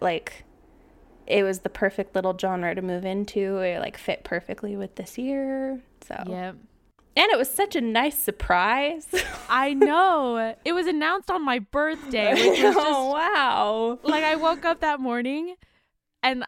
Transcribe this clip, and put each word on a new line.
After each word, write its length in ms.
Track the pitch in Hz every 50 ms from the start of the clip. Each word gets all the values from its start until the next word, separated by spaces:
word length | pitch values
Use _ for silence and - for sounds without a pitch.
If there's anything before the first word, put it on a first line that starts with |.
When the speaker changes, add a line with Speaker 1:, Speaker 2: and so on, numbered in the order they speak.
Speaker 1:
Like, 420 | - 180 170 - - - - - - - - _ _ _ _ - - _ _ - - _ - - -
it 160 | - 156 202
was 180 | 196 196 185 185
the 80 | - 185
perfect 440 | - - 220 202 - - 190 - -
little 240 | 190 185 185 180 -
genre 380 | - 190 185 180 175 170 170
to 60 | 185 185
move 220 | 185 180 180 185
into. 520 | 190 190 202 202 - - 208 196 190 196 190
It, 220 | 185 180 175 170
like, 180 | - - - -
fit 260 | - - - - -
perfectly 520 | - - 180 - - 190 - - 208 202
with 200 | 196 196 185 - -
this 200 | 180 - - -
year. 640 | 254 262 277 277 269 269 269 269 269 262 269 254 254 _ _ _
So. 220 | - - - - 185 180
Speaker 2:
Yep. 300 | 180 180 180 185 185 - - _ _ _ _ _ _ _ _ _ _
Speaker 1:
And 160 | 285 349 427
it 60 | 427 220
was 100 | 269 269
such 260 | - - 403 403 -
a 60 | 302
nice 340 | 233 226 214 226 269 294 285
surprise. 920 | - - - 202 - - - 180 180 180 214 240 269 285 294 339 311 - -
<laughs> 380 | - 370 - - - - - -
Speaker 2:
I 240 | 233 254 269 285 294
know. 800 | 269 415 294 294 339 381 381 349 302 269 247 233 226 226 226 226 - _
It 100 | 302 349
was 120 | 359 349
announced 460 | 349 349 302 302 320 359 392 - -
on 120 | 359 370 302
my 140 | 269 247 247
birthday, 760 | 196 - - 285 302 311 320 302 294 277 254 220 208 208 -
Speaker 1:
<laughs> 160 | - - 381
Speaker 2:
which 100 | 370 -
was 140 | - 415 339 392
Speaker 1:
Oh, 60 | 294
Speaker 2:
just 500 | 302 285 269 262 262 285 302 330 370 415
Speaker 1:
wow. 640 | 302 269 247 233 - 208 208 220 220 226 233 240 247 -
Speaker 2:
like, 200 | 294 302 302 311
I 120 | 311 311
woke 280 | 320 320 320 349 - -
up 160 | 330 339 -
that 180 | 330 311 294 277
morning 560 | 262 247 233 240 240 262 277 302 330 359 359 - _ _ _ _ _ _ _ _ _ _ _ _
and, 240 | - 254 262 247 -